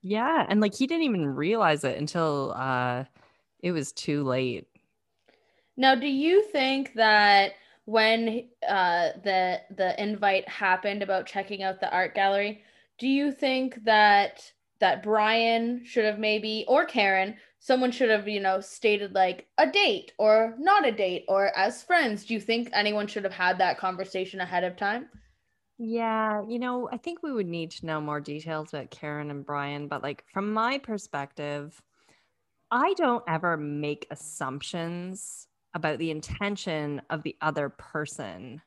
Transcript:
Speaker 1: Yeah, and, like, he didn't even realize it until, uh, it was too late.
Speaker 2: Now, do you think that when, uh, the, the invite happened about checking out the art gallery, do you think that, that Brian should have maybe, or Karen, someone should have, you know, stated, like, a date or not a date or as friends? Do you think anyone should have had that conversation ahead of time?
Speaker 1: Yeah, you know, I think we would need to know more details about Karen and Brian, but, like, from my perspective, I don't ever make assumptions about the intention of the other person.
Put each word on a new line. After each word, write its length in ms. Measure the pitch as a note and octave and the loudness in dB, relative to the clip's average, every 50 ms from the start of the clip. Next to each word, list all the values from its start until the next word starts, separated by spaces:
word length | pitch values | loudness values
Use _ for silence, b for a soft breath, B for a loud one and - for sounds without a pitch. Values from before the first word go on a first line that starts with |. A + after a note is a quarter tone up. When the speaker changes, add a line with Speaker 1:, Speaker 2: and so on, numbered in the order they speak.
| - | -4
Speaker 1:
Yeah, 420 | F#3 G3+ G#3+ A#3 C4+ E4 D#4 A3+ - | -4 -2 -2 0 0 2 2 2 2
and, 120 | G3 G#3 | 4 2
like, 140 | G#3+ G#3 G3+ | 2 2 2
he 120 | - C4 C4+ | 0 -2 0
didn't 160 | E4+ E4 E4 | 0 0 0
even 200 | C#4+ A3+ F#3 D#3+ | 0 0 0 0
realize 580 | C#3+ C3+ C3 D3 E3 G#3+ A3+ G#3 E3 D#3 D3 - | -2 -2 -2 0 0 2 2 4 2 2 2 0
it 120 | C3+ - | -2 -2
until, 560 | - C#3+ D3+ - F3 E3 D#3+ D3 C#3+ C#3 - - | -2 -6 -4 -2 -2 0 0 0 -2 -2 -4 -4
uh, 480 | A2+ B2+ C3+ C3 B2+ B2+ B2 B2 B2 C3 - b b b b b b b b _ _ | -4 -4 -2 0 0 0 -2 -2 -4 -6 -10 b b b b b b b b _ _
it 100 | - F3 | -4 -4
was 220 | F3+ D#3+ C3+ - - | -2 -2 -4 -6 -8
too 320 | - - - D3 D3 D3 | -10 -4 -2 -2 -2 0
late. 420 | C3 B2+ C3 C3 B2+ A#2 G2 - _ _ _ _ _ _ _ _ _ _ _ _ _ _ _ _ _ _ _ _ _ _ | 0 0 0 0 -2 -4 -6 -10 _ _ _ _ _ _ _ _ _ _ _ _ _ _ _ _ _ _ _ _ _ _
Speaker 2:
Now, 180 | - B3+ C4+ C4+ | 2 6 6 6
do 140 | B3 B3+ D4 | 6 4 0
you 340 | C4+ C4+ C#4+ D#4+ F4+ G4+ G#4+ | 0 2 2 6 6 6 4
think 520 | G#4+ - D4 C4 C4 C4+ C4+ C#4 C4+ - | 4 0 0 2 2 2 0 -2 -4 0
that 580 | A3 A3 A3 G#3+ G#3 G#3 G3+ G3+ G3 G3 G3 G3 b b b b b b | 2 4 6 6 6 8 8 8 6 6 4 -2 b b b b b b
when, 640 | - G#3+ A3+ A3 A3 A3+ A3+ A3+ A3+ A3 A#3 B3 A#3+ _ _ - - | 0 2 4 4 4 4 2 0 -2 -4 -4 -8 -10 _ _ -4 -2
uh, 420 | G3+ G3 F#3 F3+ E3+ F3 F3 D#3+ - - F3+ | 0 2 2 2 2 2 0 -2 -4 -4 -4
the, 380 | G3+ F#3+ F#3 F#3 F3+ F3+ - - - | 0 0 2 2 2 -2 -4 -8 -12
the 300 | G3 - F#3+ F#3 - - G#3 | -4 -2 -2 -2 0 -2 -4
invite 460 | G#3 G#3+ G3+ G#3 G3+ G3 F#3+ F#3+ - | -4 -4 0 2 2 2 2 0 -4
happened 540 | - - G#3 F#3+ F#3 F#3 - G#3 G3+ G3+ G3+ | -8 -2 2 2 2 2 0 -4 -4 -4 -2
about 240 | G3 G3 F#3 - | -2 -2 -2 -2
checking 360 | - - G3 G3 G3 G#3 G3 F#3+ | -4 -6 -8 -6 -6 -8 -6 -4
out 180 | F#3+ F#3+ F#3+ | -4 -4 -2
the 120 | - - - | -4 -2 0
art 240 | F3+ F#3 E3 - | 0 0 0 0
gallery, 480 | - G3 G3 G3 G3+ G3+ G#3 G#3+ G#3 b b b b b b b _ | 2 2 2 2 2 0 -2 -4 -10 b b b b b b b _
do 80 | A#3 | -2
you 240 | C4 C4+ C#4 C#4+ D4 | 0 0 2 0 -2
think 540 | C4+ - - C4+ C4 C4 C4 C4 B3 A#3 G#3+ | -2 -2 -2 0 0 0 -2 -4 -6 -6 0
that, 680 | A3+ A3 G#3+ G#3+ G#3 G3+ G3+ G3+ - - - - - _ _ _ _ _ _ | 4 6 6 8 8 8 6 4 2 -2 -10 -20 -20 _ _ _ _ _ _
that 240 | - F#3+ D#3 F#3+ F#3 | 2 2 2 0 0
Brian 800 | G#3+ G#3+ A3 G#3+ G#3+ A3 A#3 A3+ A3+ A#3 A3+ A#3 A#3 A#3+ B3 A#3+ | 0 2 2 4 4 2 2 2 2 2 2 0 -2 -4 -6 -8
should 200 | - - B3 G#3+ | -4 -2 0 2
have 140 | G#3+ G#3+ G#3 | 2 0 0
maybe, 460 | A3 G#3+ G#3+ G#3+ G#3 G#3+ G#3+ A3 - | 0 0 0 0 -2 -4 -6 -6 0
or 180 | - B3+ C#4+ E4+ | 2 4 2 2
Karen, 520 | D#4+ - B3 G#3 G3 F#3+ F#3+ F#3+ G3 A3 b b b b b | 2 0 2 2 4 4 2 0 0 -4 b b b b b
someone 320 | _ - C4 B3+ B3+ B3+ A#3 | _ 0 2 2 2 0 0
should 180 | - C4 A3+ | 2 2 4
have, 160 | A3 G#3+ G3+ | 4 2 2
you 140 | G#3 G#3+ G3+ | -2 -4 -2
know, 200 | G3 F#3+ F#3+ F#3+ | 0 0 0 0
stated, 540 | G3 - - - - A3 G#3 G3+ G3+ G3 F#3 | -2 -6 -16 -2 2 2 2 2 0 -2 2
like, 320 | G3 F#3+ F#3 F3 - - _ _ | 2 2 2 2 -4 -12 _ _
a 140 | - D4+ D#4+ | 4 4 4
date 420 | - G4+ G4+ E4 A3 F3+ - - - _ | 6 4 4 4 2 0 -4 -12 -4 _
or 380 | G#3+ G#3+ G#3+ A3 A3+ A3+ A3+ A#3 | 6 6 8 6 6 2 -2 -2
not 260 | C#4+ F4+ G4+ G#4 F4 | 2 4 4 6 4
a 60 | C4 | 2
date 340 | A3+ G#3+ G3+ F#3 F3+ - - - | 0 2 0 0 -2 -4 -2 0
or 280 | F#3+ G3 G3 G3 - | 2 2 2 2 2
as 240 | - F#3+ G#3+ - - - | 2 0 0 -2 -6 -2
friends? 400 | - F4+ F4 D#4 B3 G#3+ G#3 - | 2 2 2 2 2 -2 -4 -6
Do 80 | - A#3 | -4 -6
you 60 | A3 | -6
think 280 | G3+ - A3+ A#3 A#3+ A#3+ - | -2 0 -2 -2 -2 -2 -2
anyone 340 | G3 G#3 G#3 G#3 G#3 G#3 | 0 0 2 0 0 -2
should 160 | G#3 - G#3+ G3 | -4 -6 -4 -4
have 100 | F#3+ F#3+ | -4 -4
had 260 | - F#3 F3+ F#3 F3+ | 0 0 0 2 4
that 200 | F#3 F3+ - - | 2 2 2 0
conversation 600 | - F#3+ F#3 F3+ F#3+ F#3 - F#3+ F#3 F#3+ - F#3+ | -2 -4 -4 -4 -8 -6 -4 -6 -6 -6 -6 -8
ahead 240 | F3+ F3+ F3+ F3+ F3+ | -8 -2 -2 -2 -2
of 120 | F3+ F3 | -2 -4
time? 320 | - G#3 G3+ G#3 A#3+ C#4+ - b b b b b b b b b b b _ _ _ | -4 -2 -2 -2 -2 -6 -12 b b b b b b b b b b b _ _ _
Speaker 1:
Yeah, 640 | A#3+ A3 A3+ A#3 A3+ A3+ A3 A3 A3 A3 G#3+ G#3 G3+ | -8 -6 -4 -2 -2 0 0 0 0 0 -2 -2 -4
you 140 | A3 A#3 A#3+ | -4 -6 -4
know, 280 | B3 B3 B3 B3 B3 - - | -4 -4 -4 -4 -6 -6 -8
I 40 | |
think 260 | A#3 _ E4 F4 E4+ - | -8 _ -10 -10 -8 -8
we 80 | D#4 C#4 | -6 -4
would 160 | A3+ G3 E3+ | -4 -4 -4
need 240 | E3+ E3+ E3 D#3+ - | -4 -6 -6 -8 -10
to 140 | - - | -12 -8
know 140 | E3 D#3 D#3 | -6 -4 -4
more 200 | D3+ D3+ D3 D3 | -4 -4 -6 -6
details 520 | D3 D3 D3 D3+ D#3 D#3+ D#3+ D#3 D#3 D3+ - | -6 -8 -10 -10 -8 -6 -6 -6 -6 -8 -10
about 180 | D3 C3+ - | -12 -10 -12
Karen 420 | - - - D3+ D3 D3 D3 D3 C#3+ | -14 -12 -10 -8 -8 -6 -8 -8 -8
and 120 | C#3+ C#3 | -10 -8
Brian, 440 | - D3 C#3+ C#3+ C#3+ C#3+ C#3+ D3 C#3+ | -8 -6 -6 -6 -6 -6 -8 -8 -8
but, 120 | C#3+ C#3+ - | -8 -6 -6
like, 200 | C#3 C#3+ - - _ _ | -8 -10 -10 -16 _ _
from 200 | G3 G3 G#3 G#3+ | -6 -4 -2 -2
my 260 | A3 A3+ A#3+ C4+ C#4 | 0 0 0 -2 -4
perspective, 1040 | C4+ - A3 G3+ - - - D3 C#3 C#3 _ - D3 D3 D3 D3 C#3+ D3+ - - _ _ _ _ _ _ _ _ _ _ _ _ _ _ _ _ _ _ | -6 -6 -8 -8 -8 -8 -8 -8 -8 -8 _ -10 -8 -6 -6 -6 -8 -10 -16 -20 _ _ _ _ _ _ _ _ _ _ _ _ _ _ _ _ _ _
I 240 | A3+ A#3+ C#4 F4 G4+ | 0 0 2 0 0
don't 300 | F#4+ F4 C4 A#3+ A#3 - | 2 2 2 2 0 -2
ever 300 | - D#3+ D#3+ E3+ F3 E3+ | -2 -4 -2 0 -2 -2
make 500 | D#3 D3+ D3 D3 D3 D3 D3 D3 D3 - _ | -2 -4 -6 -6 -4 -4 -4 -4 -6 -8 _
assumptions 1400 | - D3 - - - - C#3+ C3 C3 C#3+ - - - F3 E3 E3 F3 F3 F3 F#3 F#3 G3 - - - - - _ _ _ _ _ _ | -14 -14 -14 -16 -10 -8 -6 -6 -6 -8 -10 -8 -8 -6 -6 -6 -6 -8 -8 -10 -12 -12 -14 -14 -16 -16 -20 _ _ _ _ _ _
about 240 | E3+ D#3 D#3 D3+ - | 0 0 0 0 -2
the 120 | E3 E3 D#3 | -2 -4 -4
intention 920 | D#3 D3+ - - - G3+ G3+ G#3 G3 - G3 E3 D#3 D3 D3 D3 C#3 - _ | -6 -6 -8 -8 -4 -4 -4 -4 -4 -6 -4 -4 -2 -2 -4 -4 -6 -6 _
of 120 | - D#3+ D3+ | -8 -6 -6
the 120 | - - _ | -8 -10 _
other 280 | - D#3 D3 D3 D3 C3+ | -4 -4 -2 -2 -4 -4
person. 880 | - _ - - - D#3 D3+ D3 - - C#3+ G2+ F2 F2+ G2+ B2+ A#2 D3+ _ | -6 _ -20 -10 -6 -6 -6 -6 -8 -12 -10 -10 -10 -12 -14 -14 -16 -18 _